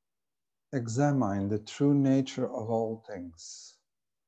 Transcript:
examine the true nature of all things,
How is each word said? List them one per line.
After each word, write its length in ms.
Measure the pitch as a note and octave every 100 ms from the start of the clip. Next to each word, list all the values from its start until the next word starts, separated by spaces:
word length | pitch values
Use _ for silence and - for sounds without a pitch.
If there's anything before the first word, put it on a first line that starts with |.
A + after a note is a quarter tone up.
| _ _ _ _ _ _ _
examine 760 | C#3 A#2 A2+ D3 C3+ G#2+ G2+ G2
the 120 | G#2+
true 340 | G#2+ - C#3+
nature 540 | C#3+ C3+ C3+ C3 - A#2+
of 240 | B2+ A2
all 340 | A2+ A2 A2 -
things, 680 | G2 F2 E2+ - - - _ _ _ _ _